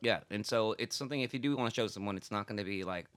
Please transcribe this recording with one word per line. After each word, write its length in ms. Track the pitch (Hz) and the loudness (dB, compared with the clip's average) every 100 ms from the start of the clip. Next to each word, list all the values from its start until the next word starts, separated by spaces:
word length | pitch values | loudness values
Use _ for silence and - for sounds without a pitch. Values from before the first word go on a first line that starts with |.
Yeah, 200 | 117 87 - | 2 2 2
and 160 | 104 101 | -4 2
so 300 | 117 110 - | 2 4 0
it's 160 | 113 | -2
something, 260 | - 135 143 | -4 -2 -2
if 120 | 120 | -2
you 60 | 131 | 0
do 160 | 139 135 | 0 2
wanna 160 | 117 | 2
show 160 | 117 107 | 2 0
someone, 280 | 95 101 95 | 0 -2 -2
it's 140 | - | -2
not 160 | 107 101 | -4 -2
gonna 160 | 104 | -4
be, 200 | 95 98 | -2 -2
like, 220 | 92 90 85 | -2 -4 -6